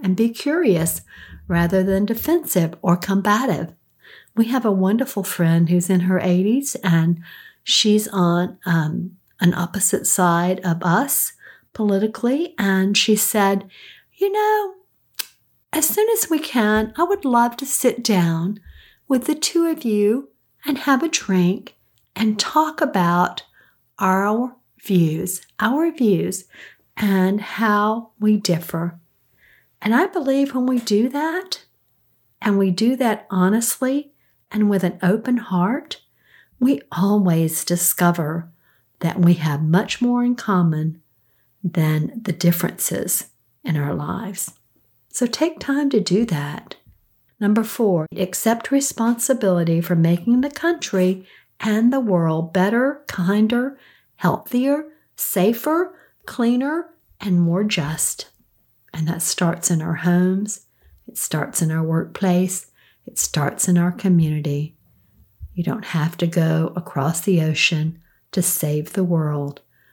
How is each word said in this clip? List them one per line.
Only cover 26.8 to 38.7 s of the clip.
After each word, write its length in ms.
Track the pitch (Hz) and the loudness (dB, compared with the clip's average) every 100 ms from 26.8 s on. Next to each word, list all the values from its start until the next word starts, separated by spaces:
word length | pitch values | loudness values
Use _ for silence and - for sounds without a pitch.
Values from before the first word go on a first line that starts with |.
| _ - | _ -4
and 440 | 208 190 185 202 | 0 2 2 0
how 720 | - - 220 208 208 226 226 - | -4 -4 0 2 0 -2 -6 -4
we 200 | 214 214 | 0 2
differ." 600 | 208 165 - 165 170 - _ _ _ _ _ _ _ _ | 2 -2 -2 -6 -6 -8 _ _ _ _ _ _ _ _
And 120 | 214 | 0
I 120 | 233 381 | 2 2
believe 480 | 381 269 269 277 | -2 0 0 0
when 100 | 254 | -2
we 140 | 254 254 | -2 -2
do 300 | 233 208 247 | 2 2 2
that, 540 | 277 320 349 381 - - _ _ _ _ _ _ - | 0 -2 -4 -6 -12 -14 _ _ _ _ _ _ -6
and 160 | 220 196 | 0 2
we 140 | 196 | 2
do 260 | 180 226 262 | 2 2 2
that 300 | 247 208 - | 0 -2 -2
honestly 840 | 185 185 214 226 - 262 277 294 _ _ _ _ | 0 2 2 0 -2 -2 -2 -4 _ _ _ _
and 200 | 214 208 | 0 2
with 120 | 196 | 2
an 140 | 180 - | 0 0
open 340 | 180 220 240 247 | 0 0 0 -2
heart, 640 | - 180 185 277 - - _ _ _ _ _ - | 0 0 2 0 -6 -14 _ _ _ _ _ -2
we 200 | 254 277 - | 0 0 -2
always 720 | - 196 208 185 165 160 160 | 0 2 4 4 2 2 -2
discover 840 | - 175 - - 175 175 151 165 165 _ _ | -2 -2 0 2 2 2 -2 -6 -8 _ _